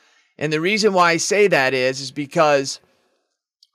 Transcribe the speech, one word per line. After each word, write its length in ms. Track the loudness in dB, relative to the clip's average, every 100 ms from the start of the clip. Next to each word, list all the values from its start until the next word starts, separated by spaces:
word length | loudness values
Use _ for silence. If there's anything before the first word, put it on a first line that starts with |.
| _ _ _ -8
And 140 | -4
the 80 | -2
reason 320 | -2 0 0
why 180 | 2 2
I 60 | 0
say 320 | -2 2 2
that 260 | 2 0
is, 260 | 0 -2 -4
is 120 | -10
because 680 | -12 -6 0 2 2 -2 -10 _ _ _ _ _ _ _ _ _